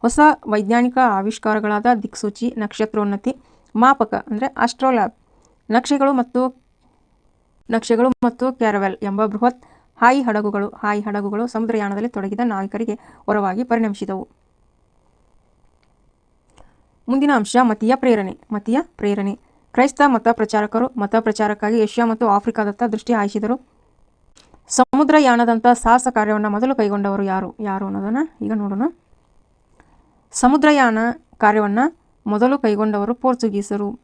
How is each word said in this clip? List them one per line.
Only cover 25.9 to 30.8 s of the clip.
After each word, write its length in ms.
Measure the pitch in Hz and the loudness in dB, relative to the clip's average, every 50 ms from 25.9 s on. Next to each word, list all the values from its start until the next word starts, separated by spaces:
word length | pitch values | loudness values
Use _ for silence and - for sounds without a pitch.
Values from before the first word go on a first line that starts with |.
| 233 254 247 254 | 4 4 2 0
ಕಾರ್ಯವನ್ನ 360 | 240 220 214 208 214 208 208 214 | 0 0 0 0 0 0 0 -2
ಮೊದಲು 280 | 202 208 233 262 269 | -2 0 0 -2 0
ಕೈಗೊಂಡವರು 480 | 262 220 208 202 202 202 202 196 196 196 | 0 0 0 0 -2 -2 -2 -2 -2 -2
ಯಾರು, 320 | 196 185 190 190 180 - - | -2 -2 -4 -4 -6 -10 -10
ಯಾರು 260 | 220 202 190 196 202 | -6 -6 -6 -6 -6
ಅನ್ನೋದನ್ನ 320 | 196 196 196 196 202 220 262 311 320 _ _ | -6 -6 -6 -4 -4 -2 -2 -4 -4 _ _
ಈಗ 120 | 220 208 220 | -6 -4 -4
ನೋಡೋಣ. 300 | 214 208 202 196 196 240 330 339 _ _ _ _ _ _ _ _ _ _ _ _ _ _ _ _ _ - _ _ _ _ _ _ _ _ _ | -4 -4 -4 -4 -2 -2 -4 -4 _ _ _ _ _ _ _ _ _ _ _ _ _ _ _ _ _ -20 _ _ _ _ _ _ _ _ _
ಸಮುದ್ರಯಾನ 680 | - - - 247 269 302 269 302 302 285 | -6 2 2 4 4 4 4 4 4 6